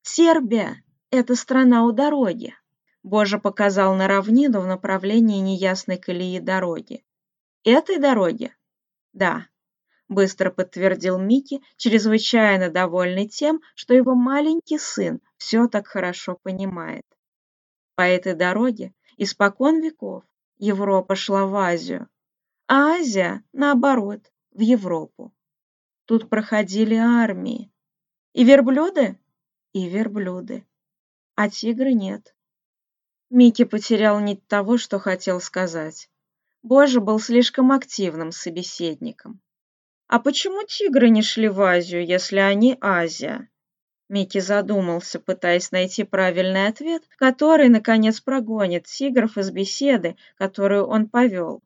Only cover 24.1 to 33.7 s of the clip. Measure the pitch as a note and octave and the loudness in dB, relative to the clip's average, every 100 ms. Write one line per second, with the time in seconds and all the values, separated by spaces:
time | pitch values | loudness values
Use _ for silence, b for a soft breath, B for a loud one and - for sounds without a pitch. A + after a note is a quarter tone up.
24.1 | G#3 _ _ _ F#3+ A3 B3 F#3+ E3 D#3 | -10 _ _ _ -2 2 2 0 -6 -8
25.1 | - - _ _ _ _ _ _ _ _ | -18 -20 _ _ _ _ _ _ _ _
26.1 | A3+ - A3 G#3+ G#3+ F#3+ G3 A3 A3+ A#3 | -2 0 -4 -2 -2 -2 -2 0 2 2
27.1 | A#3+ A3 F3+ F#3+ - - _ _ _ _ | 2 0 -4 -8 -10 -14 _ _ _ _
28.1 | _ _ - B3 C#4 B3 C4+ E4+ F4+ A3 | _ _ 4 8 8 6 0 0 0 -2
29.1 | G3 _ _ _ _ _ F#3+ F3 F#3+ A3 | -4 _ _ _ _ _ -8 -6 -4 -4
30.1 | G#3 F#3 F3+ F3 - _ _ _ _ _ | -6 -8 -8 -12 -14 _ _ _ _ _
31.1 | _ _ - G#3 - A3 A#3 C4 A#3 F#3+ | _ _ -4 -4 -4 -6 -2 0 0 -2
32.1 | G3+ _ _ _ _ _ _ _ _ _ | -10 _ _ _ _ _ _ _ _ _
33.1 | _ _ B3 A#3+ A3+ A#3+ | _ _ 8 8 6 0